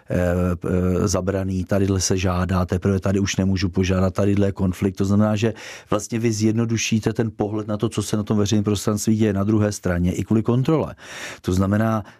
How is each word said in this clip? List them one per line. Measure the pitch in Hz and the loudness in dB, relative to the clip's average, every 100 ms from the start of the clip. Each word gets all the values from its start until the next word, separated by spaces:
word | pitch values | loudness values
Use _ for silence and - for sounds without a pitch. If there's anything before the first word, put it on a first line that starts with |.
| - | -6
eh, | 85 | -2
eh, | 90 90 90 87 - 92 90 90 90 | 0 0 0 -2 -2 0 0 0 0
zabraný, | 92 92 95 95 92 | 0 0 -2 -2 -4
tadyhle | 90 101 98 98 | -2 0 2 0
se | - 95 | 0 0
žádá, | 92 90 90 92 90 | 0 0 0 0 0
teprve | 92 98 98 | 0 2 2
tady | 98 98 | 2 0
už | 98 - | 0 0
nemůžu | 95 95 92 | 0 0 0
požádat, | 87 92 92 95 | 0 0 2 0
tadyhle | - 101 101 98 | 2 2 2 2
je | |
konflikt. | 98 95 90 101 90 | 0 -2 0 -2 0
To | 98 | 0
znamená, | 101 107 107 | 4 2 2
že | 110 107 - - - | 0 -2 -10 -18 -6
vlastně | 107 - 117 | -4 -4 -2
vy | 117 | 0
zjednodušíte | 107 110 110 117 113 - 113 113 | 2 2 2 0 -2 0 0 0
ten | 110 117 - | 0 -2 -2
pohled | 104 107 107 | -4 -4 -4
na | 104 | -4
to, | 113 | -2
co | 107 | -2
se | 104 110 | -4 -4
na | |
tom | 101 107 | 0 0
veřejném | 101 107 | 2 2
prostranství | 104 101 - 107 - 110 | 0 0 0 -2 0 2
děje | 107 | 2
na | 98 | 2
druhé | 98 110 104 | 2 2 2
straně, | 104 95 87 87 | 0 -2 0 0
i | - | -2
kvůli | - 110 | 0 0
kontrole. | 110 120 131 160 78 - - - - - | 2 0 2 0 -2 -8 -18 -16 -14 -8
To | - | -2
znamená, | 92 95 104 113 110 98 - | 0 2 2 2 0 -4 -14